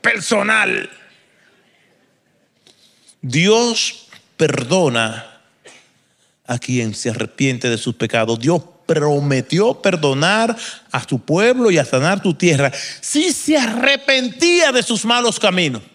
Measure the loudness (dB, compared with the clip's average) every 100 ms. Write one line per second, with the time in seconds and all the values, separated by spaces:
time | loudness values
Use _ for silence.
0 | -2 -4 -2 -2 0 0 0 -4 -8 -16
1 | -20 _ _ _ _ _ _ _ _ _
2 | _ _ _ _ _ _ _ _ _ _
3 | _ _ -6 0 2 2 2 -2 -4 -8
4 | -20 -20 _ _ -2 -2 -2 0 2 0
5 | -4 -6 -16 -20 _ _ -20 -20 _ _
6 | _ _ _ _ -8 -8 -2 -2 -2 -4
7 | -6 -4 -8 -2 -2 0 -2 -2 -4 -4
8 | -2 0 0 0 0 0 -2 _ -2 0
9 | 2 2 2 0 0 2 2 2 0 0
10 | 0 2 2 2 0 -4 -10 -16 _ -8
11 | -4 -6 0 2 4 4 4 2 2 0
12 | 0 0 0 2 2 2 0 -2 -12 -12
13 | -4 -2 0 -2 0 0 0 0 0 0
14 | 0 0 0 0 2 4 4 2 -2 -4
15 | 0 0 0 0 0 0 -2 -4 -12